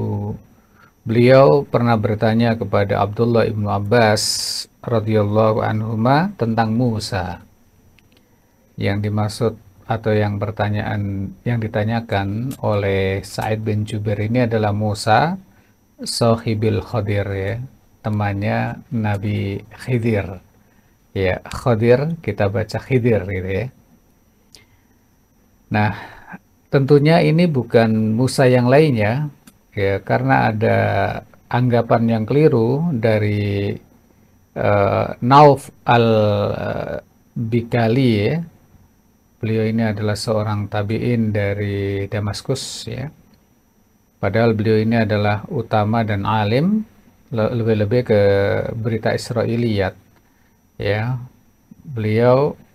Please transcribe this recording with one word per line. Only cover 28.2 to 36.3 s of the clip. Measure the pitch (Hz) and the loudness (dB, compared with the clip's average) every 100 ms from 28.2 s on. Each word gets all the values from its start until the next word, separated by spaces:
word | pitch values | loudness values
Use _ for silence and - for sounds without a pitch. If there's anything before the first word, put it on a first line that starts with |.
| 127 - 127 | 0 2 4
yang | 127 120 | 4 6
lainnya, | 135 156 117 104 127 151 - - _ _ | 6 4 2 0 0 -4 -10 -20 _ _
ya, | - 98 98 | -4 -2 -2
karena | - 123 131 135 117 | -2 -2 2 2 2
ada | 107 110 107 107 101 98 - - - _ | 0 2 2 2 0 -2 -4 -12 -20 _
anggapan | 120 123 117 117 120 113 | -2 2 2 2 2 2
yang | 113 110 | 0 0
keliru | 135 151 127 113 139 170 | 2 4 4 2 0 -2
dari, | 123 110 107 104 104 104 101 101 - - _ _ _ _ _ _ | 0 0 2 0 0 -2 -2 -2 -6 -12 _ _ _ _ _ _
eh, | - 107 104 101 104 104 - | -4 0 2 2 0 -2 -4
Nauf | 120 139 147 135 - - | 2 6 8 6 -2 -8
al-Bikali, | - 120 117 110 107 | 0 2 4 4 2